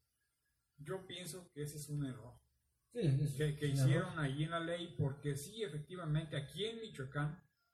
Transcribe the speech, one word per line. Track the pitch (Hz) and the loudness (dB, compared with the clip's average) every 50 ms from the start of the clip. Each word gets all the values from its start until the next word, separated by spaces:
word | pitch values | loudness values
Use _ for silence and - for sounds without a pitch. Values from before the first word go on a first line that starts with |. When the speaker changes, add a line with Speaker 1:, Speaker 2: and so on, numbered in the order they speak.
| _ _ _ _ _ _ _ _ _ _ _ _ _ _ _ - | _ _ _ _ _ _ _ _ _ _ _ _ _ _ _ -14
Speaker 1:
yo | 139 - 190 190 185 - | -8 -6 -6 -6 -6 -8
pienso | 180 175 175 151 185 180 175 - _ | -10 -8 -8 -8 -8 -10 -12 -12 _
que | 143 147 | -6 -6
ese | 147 156 151 | -6 -6 -8
es | 147 147 | -6 -4
un | 147 147 143 | -2 -2 -2
error | 131 123 110 113 - - - _ _ _ _ _ _ _ _ _ _ - | -2 -4 -6 -10 -14 -16 -20 _ _ _ _ _ _ _ _ _ _ -2
Speaker 2:
Sí, | 240 | 2
es | 202 143 135 143 151 139 - | 4 4 6 4 4 2 2
Speaker 1:
que, | 131 151 147 147 | 2 2 2 2
que | - 147 143 | 2 2 2
Speaker 2:
un | 135 | 4
Speaker 1:
hicieron | 139 131 131 139 175 - 180 160 | 6 6 8 8 6 4 2 0
Speaker 2:
error. | 160 147 | 0 0
Speaker 1:
allí | 131 135 147 160 | 2 2 0 0
en | 165 | 0
la | 170 165 | 0 0
ley, | 165 165 170 175 175 - - - | 0 0 0 -2 -2 -6 0 0
porque | 147 139 131 - - 147 135 | 2 2 0 0 -2 -2 -2
sí, | - - 190 214 233 214 | -2 -4 -8 -4 -4 -4
efectivamente, | 165 151 147 147 - 180 180 170 156 151 160 165 - - 135 | -2 -2 -6 -6 -6 -8 -6 0 2 2 2 2 0 -2 -4
aquí | - - - 170 202 | -4 -4 -4 -2 -2
en | 226 226 226 | -2 -2 -4
Michoacán, | 220 - 143 - 131 131 - 147 147 151 151 - - _ _ _ _ _ | -8 -8 -8 -8 -8 -4 -2 0 0 0 -2 -4 -12 _ _ _ _ _